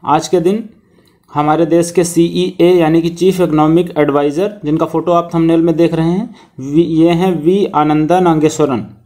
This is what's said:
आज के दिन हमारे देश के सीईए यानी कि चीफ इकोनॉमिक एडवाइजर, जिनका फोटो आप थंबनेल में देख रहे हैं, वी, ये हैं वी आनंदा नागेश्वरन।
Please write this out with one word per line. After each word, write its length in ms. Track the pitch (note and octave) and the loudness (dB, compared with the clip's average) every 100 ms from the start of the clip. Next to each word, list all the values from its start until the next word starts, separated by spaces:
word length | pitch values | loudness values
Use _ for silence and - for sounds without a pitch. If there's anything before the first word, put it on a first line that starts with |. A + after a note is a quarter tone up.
| - | 0
आज 220 | D3+ - | -2 0
के 120 | F3+ | 0
दिन 280 | E3+ G#3+ A3 _ _ _ _ _ _ | 0 -2 -6 _ _ _ _ _ _
हमारे 360 | C#3+ D3+ D#3 E3 | -4 0 0 2
देश 220 | E3+ E3+ | 0 0
के 140 | F3 E3+ | -2 0
सीईए 680 | E3+ E3+ E3+ F3+ - E3+ | 0 0 0 -4 0 2
यानी 300 | F3+ D#3 E3 | 4 2 2
कि 80 | E3+ | 0
चीफ 300 | E3+ F#3 F3+ | 0 0 0
इकोनॉमिक 560 | E3+ D3+ D#3 E3 F3 D3+ | 0 2 2 2 0 0
एडवाइजर, 640 | C#3+ C#3+ C#3+ D3 G3+ G#3 | 0 0 -2 -2 -6 -6
जिनका 220 | D3 D#3+ E3 | -4 -2 -2
फोटो 260 | E3 D#3+ | -4 0
आप 220 | E3+ E3+ | 0 0
थंबनेल 280 | E3 E3 E3 | -2 2 2
में 140 | E3 D#3+ | 0 0
देख 180 | E3 | 0
रहे 160 | D#3+ D#3+ | 0 -2
हैं, 240 | F3+ A#3+ - - - | -2 -6 -14 -20 -14
वी, 220 | C3 D3+ | -2 0
ये 280 | E3+ D#3+ E3 | 0 2 2
हैं 240 | E3+ F#3+ E3 | 2 0 0
वी 280 | D3+ G3 F#3+ | 0 0 0
आनंदा 540 | C#3+ D3+ D3+ D3+ F3+ | 0 2 0 2 2
नागेश्वरन। 680 | F3+ D#3 D#3 - D3 B2 F2 - | 2 2 0 0 -2 -2 -8 -18